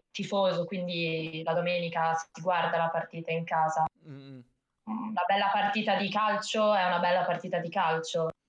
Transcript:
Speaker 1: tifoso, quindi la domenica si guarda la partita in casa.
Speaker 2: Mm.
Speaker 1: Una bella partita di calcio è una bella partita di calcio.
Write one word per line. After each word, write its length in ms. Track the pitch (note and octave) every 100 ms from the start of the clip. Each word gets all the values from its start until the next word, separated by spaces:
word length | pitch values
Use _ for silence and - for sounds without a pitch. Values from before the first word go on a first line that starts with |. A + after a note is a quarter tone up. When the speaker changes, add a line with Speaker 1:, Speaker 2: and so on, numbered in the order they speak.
| -
Speaker 1:
tifoso, 540 | - G3+ G3+ F#3+ E3+ E3+
quindi 800 | F#3+ F3+ E3+ E3 D#3+ D#3+ D#3+ E3
la 80 |
domenica 640 | E3+ E3+ F3 E3+ E3 E3 D#3+
si 260 | - -
guarda 380 | E3 F3 E3 E3
la 100 | E3
partita 400 | E3 - E3 E3
in 140 | E3 E3+
casa. 400 | E3 D#3 D#3 D#3+ _ D#3+
Speaker 2:
Mm. 380 | C#3 C3+ C3 A#2+ _ _ _ -
Speaker 1:
Una 360 | A2 - G#3+ F3+
bella 240 | G3 G3+
partita 440 | G#3 G3+ G#3 G#3+ F#3
di 120 | G3
calcio 640 | G#3 G#3+ G#3 G#3+ A3 G#3+ G#3
è 100 | F3+
una 120 | F3
bella 240 | F3 F3+ F3
partita 340 | F3+ F#3 E3+
di 100 | E3+
calcio. 640 | G3 E3+ D#3+ E3 E3+ D#3+ -